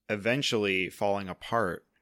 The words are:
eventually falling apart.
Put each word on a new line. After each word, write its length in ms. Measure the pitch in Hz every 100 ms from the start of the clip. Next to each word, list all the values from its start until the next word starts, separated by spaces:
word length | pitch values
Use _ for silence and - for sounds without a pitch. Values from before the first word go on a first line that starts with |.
| -
eventually 800 | 107 104 131 139 117 101 92 87
falling 380 | - 101 101 95
apart. 560 | 87 - 117 98 82 - _